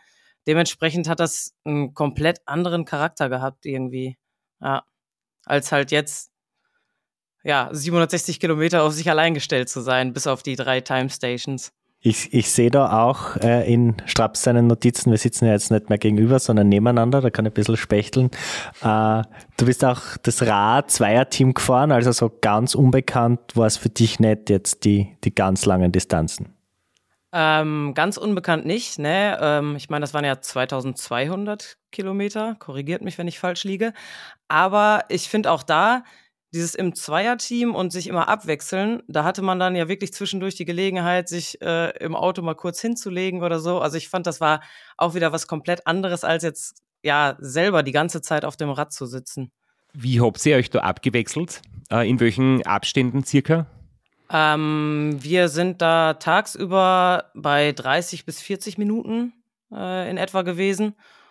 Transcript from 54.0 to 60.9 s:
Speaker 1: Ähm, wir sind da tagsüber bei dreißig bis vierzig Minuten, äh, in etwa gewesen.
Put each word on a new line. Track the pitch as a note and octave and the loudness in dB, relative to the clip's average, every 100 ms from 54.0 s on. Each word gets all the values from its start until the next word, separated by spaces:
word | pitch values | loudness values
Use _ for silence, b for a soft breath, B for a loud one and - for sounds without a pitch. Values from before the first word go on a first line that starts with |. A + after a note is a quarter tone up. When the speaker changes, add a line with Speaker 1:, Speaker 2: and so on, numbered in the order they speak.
| _ _ - | _ _ -4
Speaker 1:
Ähm, | D#3+ D#3 D3+ D#3 D3+ D3+ D3+ D3+ D3 | 2 2 2 0 -2 -2 -2 -2 -4
wir | D3 F3+ F3 | -2 2 2
sind | D3+ F3+ F3+ | 2 -2 0
da | E3 E3 D#3+ | 2 4 2
tagsüber | D#3 - F#3 G#3 - G3 F#3+ F#3 F#3 F3+ F3+ - | 0 0 0 0 -6 -2 2 4 4 2 0 -4
bei | - D3 C#3+ D3 | -6 0 2 2
dreißig | D3 C3 D3+ E3+ F3 - | -2 -2 -2 -2 -10 -14
bis | E3 | -14
vierzig | - F#3+ G#3+ F#3+ | -10 -8 -8 -6
Minuten, | G#3 A3+ - A3+ A#3+ - _ _ _ | -4 -4 -4 -6 -6 -10 _ _ _
äh, | G#3 F#3 F#3 F3+ | -12 -8 -6 -6
in | F#3 | -6
etwa | F#3 F#3+ | -4 -4
gewesen. | F3 F3 G3 F#3+ G#3+ | -4 -2 -2 0 -4